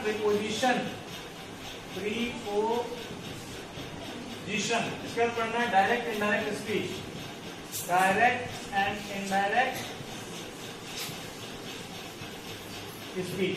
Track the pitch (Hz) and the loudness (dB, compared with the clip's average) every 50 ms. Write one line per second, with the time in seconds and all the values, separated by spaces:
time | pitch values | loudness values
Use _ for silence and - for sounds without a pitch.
0 | 220 214 214 208 214 208 208 202 214 220 - - 262 247 - - - - - - | 2 0 0 2 4 4 4 4 2 2 0 4 4 4 4 4 2 -2 -4 -6
1 | - - - - - - - - - - - - - - - - - - 170 180 | -8 -10 -10 -10 -10 -10 -12 -12 -12 -12 -12 -10 -10 -10 -10 -10 -10 -8 -6 -2
2 | 196 208 226 233 233 240 - - - 202 208 208 220 226 233 240 247 - - - | -2 0 0 0 0 0 -2 -4 -4 0 2 2 4 4 2 2 0 -2 -4 -6
3 | - - - - - - - - - - - - - - - - - - - - | -8 -8 -8 -8 -8 -8 -10 -10 -10 -10 -10 -10 -10 -10 -10 -10 -8 -8 -8 -8
4 | - - - - - - - - - - 214 220 - - 466 - - - - - | -8 -8 -8 -8 -8 -8 -8 -8 -6 -2 0 0 2 4 2 2 2 0 -2 -4
5 | - - - 233 233 233 233 233 226 220 220 233 233 208 190 190 196 220 240 - | -6 -4 2 4 4 4 4 2 0 2 2 2 2 6 8 8 8 8 6 4
6 | - - 208 208 208 208 208 208 214 214 208 - - 220 196 160 - - - - | 2 0 0 2 2 4 4 2 2 0 -2 -2 -2 0 0 0 2 0 -2 -4
7 | - - - - - - - - - - - - - - - - - 175 175 185 | -6 -8 -8 -8 -8 -8 -8 -10 -10 -10 -10 -10 -10 -6 -6 -4 0 4 6 8
8 | 190 190 196 208 233 247 240 - - - - - - - 208 196 196 202 208 208 | 8 8 8 8 8 6 6 4 -2 -4 -6 -8 -6 0 2 2 2 2 2 -2
9 | - 208 196 196 196 196 190 196 196 196 214 240 254 254 - - - - - - | -4 -4 -4 -4 -2 2 2 4 4 4 6 4 4 4 2 -4 -6 -6 -6 -8
10 | - - - - - - - - - - - - - - - - - - - - | -8 -8 -8 -8 -8 -8 -8 -8 -8 -8 -10 -10 -10 -8 -10 -10 -10 -8 -6 -6
11 | - - - - - - - - - - - - - - - - - - - - | -4 -4 -6 -6 -8 -8 -10 -10 -10 -10 -8 -8 -8 -8 -8 -8 -8 -8 -8 -8
12 | - - - - - - - - - - - - - - - - - - - - | -10 -10 -10 -10 -10 -10 -10 -10 -8 -8 -10 -10 -10 -10 -10 -10 -10 -10 -10 -10
13 | - - - 185 175 - - 190 185 165 - | -10 -6 -4 -2 -2 -2 2 2 2 2 2